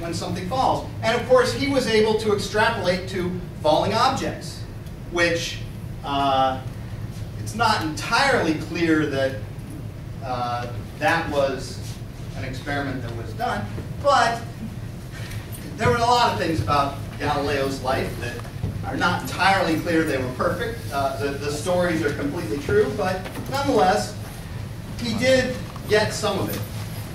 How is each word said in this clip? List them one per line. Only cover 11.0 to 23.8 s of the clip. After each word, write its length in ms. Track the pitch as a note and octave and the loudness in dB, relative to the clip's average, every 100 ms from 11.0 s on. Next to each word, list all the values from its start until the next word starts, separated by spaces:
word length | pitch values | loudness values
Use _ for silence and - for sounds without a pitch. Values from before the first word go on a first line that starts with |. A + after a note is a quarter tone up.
| - C3+ D3+ | 2 2 2
was 480 | C#3+ C3+ C3 - - - - - - - - | 2 2 0 -6 -8 -8 -8 -10 -10 -10 -6
an 80 | |
experiment 580 | A#2+ B2+ D3 C#3+ C#3 C3+ | -6 -6 -4 -4 -2 -4
that 120 | A2 A2 | -6 -8
was 160 | - | -8
done, 300 | - A#3 G#3 G3+ - - - | -4 -2 -2 -4 -8 -8 0
but 400 | C#4+ C4 A3+ A#3 - - - - - - - - - - - - - - | 4 6 6 2 -6 -8 -10 -8 -10 -10 -10 -10 -8 -8 -8 -10 -8 0
there 120 | A#3 | 4
were 80 | A#3 | 4
a 40 | |
lot 320 | A#3 A#3+ A#3 | 6 6 4
of 60 | G3+ | 2
things 200 | E3 D#3+ | 0 0
about 360 | - D3 C#3 - - - | 2 2 2 -2 -8 -4
Galileo's 600 | D3 C#3 C#3+ C#3 C3+ - | -2 0 0 0 -2 -2
life 280 | B2+ - - - | -2 0 -2 -4
that 160 | - - - - - - - | -6 -6 -8 -6 -6 -4 -4
are 100 | - | 0
not 260 | F3 F3 | 2 0
entirely 560 | - - F#3 G3 E3+ D#3 | -2 2 4 4 4 0
clear 220 | F3 E3 | 2 2
they 160 | D#3 C3+ | 2 0
were 140 | B2+ | -2
perfect. 460 | - F3 - A#3 - - | 0 0 0 -4 -4 -4
Uh, 240 | F3 E3+ - | -2 0 0
the, 100 | - | -4
the 220 | - D3 | -2 -4
stories 500 | - F3+ F3+ F3+ D#3+ | -4 0 2 2 2
are 100 | D#3+ | 0
completely 440 | - - F3 E3 C#3+ | 0 -2 -2 -4 -4
true, 340 | - G#3 F#3 D#3+ | 2 4 4 2
but 240 | F#3 F#3 - - - | 0 -2 -6 -8 -4
nonetheless, 680 | C4+ C#4+ A#3 | 0 4 6